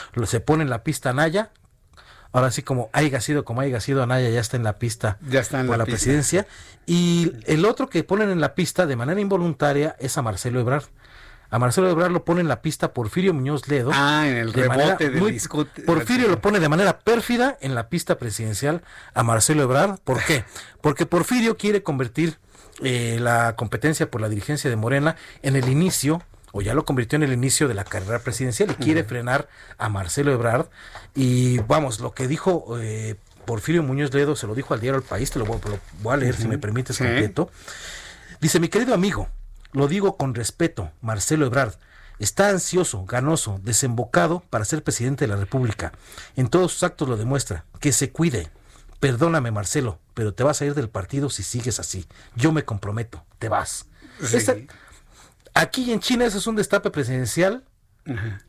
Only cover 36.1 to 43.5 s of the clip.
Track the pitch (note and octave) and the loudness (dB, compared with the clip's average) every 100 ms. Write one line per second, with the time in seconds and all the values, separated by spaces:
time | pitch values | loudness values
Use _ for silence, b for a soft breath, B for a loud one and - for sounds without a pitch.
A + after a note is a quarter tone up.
36.1 | C#3 B2 - A2 C#3+ G#2+ A2 B2+ - B2+ | 0 0 0 -2 -2 -2 -4 -4 -2 0
37.1 | A#2+ G#2 - F3+ B B B B B B | 0 0 -2 -6 B B B B B B
38.1 | B B B D#3 E3+ E3 G3+ B3 G#3 G3 | B B B 0 2 2 2 2 2 2
39.1 | - - - - - - C3+ C#3+ F#3+ G3 | -2 -6 -10 -16 -20 -8 0 0 2 0
40.1 | - C#3 A#2 A2+ - E3 - E2 - A2 | 0 -2 -2 -4 -2 -2 -2 -8 -8 -6
41.1 | G#2+ - D#3 C#3 B2 B2 - b b b | -4 0 2 2 2 0 -4 b b b
42.1 | b G#2 - G3+ F#3+ - F3+ F3 F#2+ F#2+ | b -4 2 4 2 2 0 0 -2 -4
43.1 | A#2+ C#3 E3 - | -2 0 0 -2